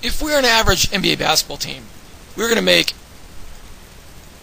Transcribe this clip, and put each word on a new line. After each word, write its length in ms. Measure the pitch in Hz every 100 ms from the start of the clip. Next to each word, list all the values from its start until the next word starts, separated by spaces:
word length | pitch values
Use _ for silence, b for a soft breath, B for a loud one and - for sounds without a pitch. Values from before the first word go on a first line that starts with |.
If 200 | 240 -
we're 160 | 302 294
an 80 | 254
average 460 | 226 214 185 -
N 100 | 202
B 100 | 170
A 40 | 156
basketball 420 | 147 151 - 143
team, 240 | 156 135 123 - - - -
we're 140 | - 226
gonna 140 | 226
make 300 | 185 175 - - - - - - - - - - - - - - - -